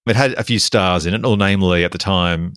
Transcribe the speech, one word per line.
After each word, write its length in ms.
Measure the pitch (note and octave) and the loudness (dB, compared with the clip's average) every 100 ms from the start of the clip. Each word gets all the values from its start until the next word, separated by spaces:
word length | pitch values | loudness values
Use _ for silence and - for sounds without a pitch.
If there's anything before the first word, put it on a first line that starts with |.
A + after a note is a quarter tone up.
| - | -2
It 100 | A2 | 0
had 180 | C#3 | 0
a 100 | B2 | -2
few 140 | - A2+ | -2 -2
stars 480 | - A2+ F#2 F2+ D#2+ | 0 0 2 0 0
in 80 | |
it, 100 | G#2+ | -2
or 100 | A#2 G#2 | 0 2
namely 460 | G2 G2 F#2 F2 | 2 2 2 2
at 100 | F2 | 0
the 60 | E2+ | -2
time, 540 | - F#2+ F2 E2+ E2+ | -2 0 0 -2 -6